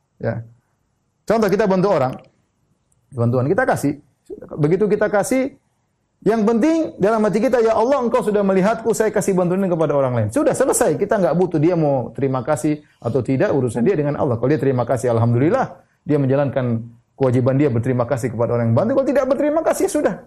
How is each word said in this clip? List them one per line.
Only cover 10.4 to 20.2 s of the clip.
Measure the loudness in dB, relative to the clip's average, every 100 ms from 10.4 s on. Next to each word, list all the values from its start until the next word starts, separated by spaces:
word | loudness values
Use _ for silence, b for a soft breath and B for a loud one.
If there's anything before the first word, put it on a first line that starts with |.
| 0 0
selesai, | 0 2 0 0
kita | 0 0
nggak | 0 0
butuh | 0 2
dia | 0 2
mau | 0 0 -4 -4
terima | -2 -2
kasih | -2 -2 -2 -4 b b
atau | -4 -2
tidak, | -2 0 0
urusan | 0 -2 0
dia | 0 0
dengan | -2 -4
Allah. | -4 -2
Kalau | 0
dia | 0
terima | 0 0 0
kasih, | -2 0
alhamdulillah, | 0 2 2 2 0 -2 -8 b b -4
dia | -2
menjalankan | 0 0 0 -2 -2 -4 -6 -18 _ -2
Kewajiban | 0 2 2 2
dia | 2
berterima | 0 0 -2 -2
kasih | -2 -4
kepada | -4 -2
orang | 0 0
yang | 2
bantu. | 2 0
Kalau | 0
tidak | 0 0
berterima | 0 0 0 0
kasih, | -2 -2
ya |
sudah. | 0 -2 -4